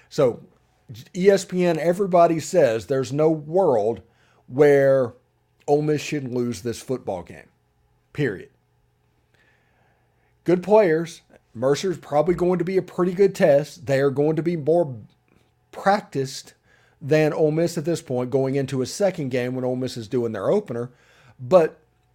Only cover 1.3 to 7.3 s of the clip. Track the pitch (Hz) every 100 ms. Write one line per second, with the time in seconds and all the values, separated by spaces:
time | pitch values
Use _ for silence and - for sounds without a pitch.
1.3 | 190 - 180 175 160 165 175 196 175 170
2.3 | 165 135 180 131 113 - 135 117 143 156
3.3 | 156 147 175 180 117 107 120 - _ _
4.3 | _ - 123 147 143 139 135 120 - _
5.3 | _ _ _ - 147 151 147 - 151 131
6.3 | 123 120 101 117 107 - 127 - 92 82